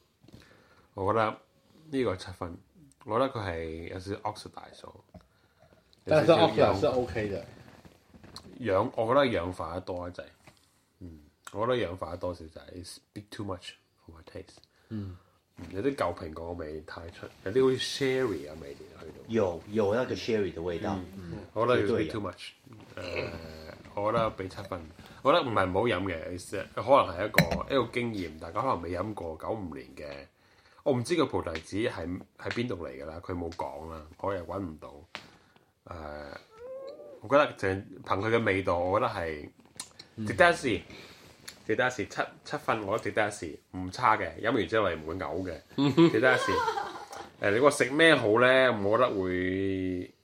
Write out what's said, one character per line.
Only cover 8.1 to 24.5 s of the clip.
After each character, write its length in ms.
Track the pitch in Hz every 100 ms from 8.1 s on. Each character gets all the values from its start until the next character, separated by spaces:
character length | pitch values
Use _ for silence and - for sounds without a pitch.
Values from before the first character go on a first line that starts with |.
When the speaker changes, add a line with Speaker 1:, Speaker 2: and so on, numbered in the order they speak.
| - - - - -
Speaker 1:
氧-， 340 | 113 95 127 -
我 100 | 113
覺 60 |
得 120 | 139 131
氧 260 | 95 87
化 220 | 92 82
得 60 | 90
多 280 | 95 90 87
一 40 |
陣。 120 | - - _ - _ _ _ _ -
嗯， 200 | 87 78 76 _ -
我 140 | 101 117
覺 60 |
得 60 | 123
氧 180 | 90 92
化 140 | 82
得 60 | 87
多 160 | 90
少 100 | 85 82
少， 140 | - -
it's 220 | 90 87 - _
a 60 | 107
bit 40 | 101
too 160 | - 98
much 240 | 92 - - _ _
for 80 | -
my 100 | 82 -
taste。 260 | 92 - - _ _ -
Speaker 3:
嗯。 260 | 107 98 90 _ _ _ -
Speaker 1:
嗯， 60 | 85
有 100 | 92
啲 120 | 131 139
舊 180 | 87
蘋 180 | 87 85
果 200 | 80 85
味 280 | 87 76 78 -
太 220 | - 85
出， 160 | - - -
有 60 | 95
啲 140 | 123
好 60 | 131
似 80 | 127
sherry 680 | - - 135 131 123 80 73
嘅 120 | 80
味 140 | 71
道 60 | 69 - -
去 60 | 80
到。 180 | 73 -
Speaker 3:
有， 360 | 113 95 82 101
有 240 | 107 98
那 100 | 113
個 100 | 123
sherry 380 | 98 - 110 92
的 100 | 82
味 160 | 87 82
道。 160 | 87 92 87 95
Speaker 1:
嗯。 160 | 87
Speaker 3:
嗯。 60 | 107 92
Speaker 1:
我 140 | 107 120
覺 60 |
得 60 | 120
有 60 | 104
啲 40 |
Speaker 3:
絕 60 | 110
對 100 | 104
有。 60 |
Speaker 1:
too 80 | 110
much。 300 | 95 - - - - 110 -
呃， 800 | - 92 85 - 82 80 80 80 - -
我 180 | - 104
覺 60 | 117
得 120 | 110
俾 180 | 107
七 140 | 95